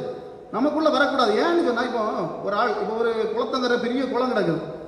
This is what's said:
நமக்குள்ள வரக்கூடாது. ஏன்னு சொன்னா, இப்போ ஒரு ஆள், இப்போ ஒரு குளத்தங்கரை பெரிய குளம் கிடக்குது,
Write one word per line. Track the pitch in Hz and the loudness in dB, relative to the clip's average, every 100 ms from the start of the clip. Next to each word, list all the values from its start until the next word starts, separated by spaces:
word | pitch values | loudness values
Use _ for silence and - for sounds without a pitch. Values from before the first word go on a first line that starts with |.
| - - - - - | -4 -8 -12 -16 -8
நமக்குள்ள | 202 294 302 311 | -2 0 2 2
வரக்கூடாது. | 262 277 269 226 | 4 2 2 2
ஏன்னு | 214 330 339 | 4 4 2
சொன்னா, | 262 233 | 2 0
இப்போ | 247 233 208 226 165 - | 0 0 -2 -2 -4 -4
ஒரு | 190 202 | -4 0
ஆள், | 233 | 0
இப்போ | 202 196 | 0 -2
ஒரு | 226 233 220 208 226 | 0 0 0 -2 0
குளத்தங்கரை | 262 269 247 233 | -2 0 2 2
பெரிய | 233 269 254 | 0 0 0
குளம் | 226 254 214 | 0 0 2
கிடக்குது, | 175 151 - - | 0 0 -4 -10